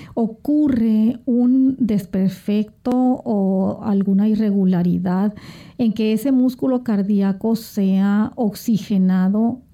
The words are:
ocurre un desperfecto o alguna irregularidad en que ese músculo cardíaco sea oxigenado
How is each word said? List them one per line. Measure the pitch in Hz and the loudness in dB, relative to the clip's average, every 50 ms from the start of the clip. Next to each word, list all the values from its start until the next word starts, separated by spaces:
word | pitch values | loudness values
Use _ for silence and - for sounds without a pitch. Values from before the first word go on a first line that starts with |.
| - - - | -18 -10 -4
ocurre | 247 226 226 226 - - 285 294 302 302 277 262 226 226 226 214 214 220 226 277 - - | -4 -4 -4 -4 -6 -4 0 0 2 2 2 2 2 2 2 2 2 2 0 0 -2 -4
un | 262 233 240 247 247 262 262 262 269 262 - | -2 0 2 2 2 4 4 4 2 2 0
desperfecto | 247 202 214 202 - - - 190 190 185 190 - - 208 208 214 214 - - _ - 247 | 0 0 0 -2 -2 -2 -2 0 0 0 -2 -4 -4 -2 -2 -2 -2 -4 -8 _ -4 -2
o | 247 254 254 254 254 - - 240 214 202 190 190 196 190 190 208 - - | 0 2 2 0 0 -2 -2 -2 -2 0 0 0 0 0 0 -2 -4 -4
alguna | - 220 196 196 190 196 196 196 208 | -4 -2 0 0 2 2 2 2 2
irregularidad | 214 214 208 220 208 196 202 190 185 180 175 175 175 175 175 180 180 180 185 202 214 202 - - - - - - - - | 2 2 0 0 0 2 2 2 2 2 2 2 0 0 0 -2 -2 -2 0 -2 -2 -4 -8 -18 -20 -20 -20 -20 -16 -6
en | - 240 220 214 | -2 -2 -2 0
que | 226 220 214 | 0 0 0
ese | 220 214 226 277 262 | 0 0 0 0 2
músculo | 254 254 254 254 - 269 262 254 247 247 | 2 2 0 0 -2 -2 -2 -2 -2 -2
cardíaco | 233 208 196 190 202 208 196 196 196 190 190 - 226 226 | -2 -2 -2 0 0 0 0 2 0 -2 -2 -2 -2 -2
sea | 220 - - - 214 196 190 190 190 196 202 202 208 214 - - | -2 -4 -6 -4 -2 0 2 2 2 2 2 2 0 -2 -2 -4
oxigenado | - 240 202 202 - - - 220 185 196 - 208 190 185 185 185 185 185 190 202 214 226 233 247 - - _ | -4 -4 -4 -4 -4 -4 -2 -2 -2 -2 -2 0 2 2 2 2 2 2 0 0 0 0 -2 -2 -6 -14 _